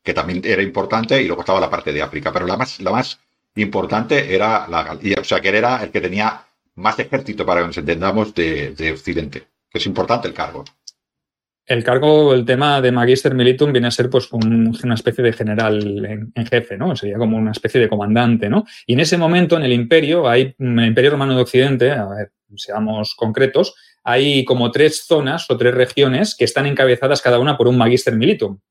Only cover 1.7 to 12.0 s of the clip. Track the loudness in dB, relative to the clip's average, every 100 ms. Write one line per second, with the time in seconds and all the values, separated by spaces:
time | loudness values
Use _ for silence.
1.7 | -2 -4 -4 -6 -6 -6 -4 -4 -4 -4
2.7 | -6 -4 -2 -4 -10 _ _ _ -6 -4
3.7 | -4 -2 -4 0 -2 0 0 0 0 -2
4.7 | -4 -6 -6 -4 -4 -2 -2 0 0 0
5.7 | -2 -4 -4 -4 -2 -4 -4 -12 _ _
6.7 | -6 -4 -4 -4 -6 -6 -6 -2 0 -2
7.7 | -4 -4 -2 -2 -2 -2 -2 -2 -4 -6
8.7 | -6 -6 -6 -6 -6 -8 -12 -18 _ _
9.7 | -8 -6 -4 -2 -2 -4 -8 -10 -10 -18
10.7 | _ -20 -20 _ _ _ _ _ _ -4
11.7 | -2 0 2